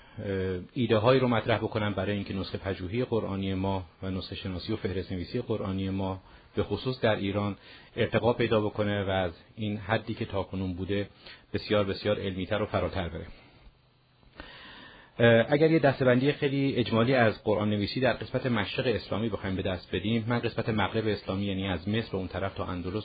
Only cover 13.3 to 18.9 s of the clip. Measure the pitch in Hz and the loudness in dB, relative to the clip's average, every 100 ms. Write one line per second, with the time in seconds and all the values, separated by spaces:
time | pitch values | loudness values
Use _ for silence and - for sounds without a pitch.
13.3 | - - - - - _ _ _ _ - | -14 -20 -20 -20 -20 _ _ _ _ -20
14.3 | - - - - - - - - - 117 | -20 -18 -18 -18 -20 -20 -20 -12 4 8
15.3 | 117 113 147 160 160 139 131 127 123 139 | 8 6 4 6 6 4 4 4 6 4
16.3 | 139 147 139 139 123 104 110 117 131 113 | 2 0 2 2 2 2 4 4 6 4
17.3 | 98 - 101 104 104 101 - 123 110 113 | 4 0 2 2 2 0 0 0 0 -2
18.3 | 127 131 113 95 - 127 | -2 0 0 0 -2 0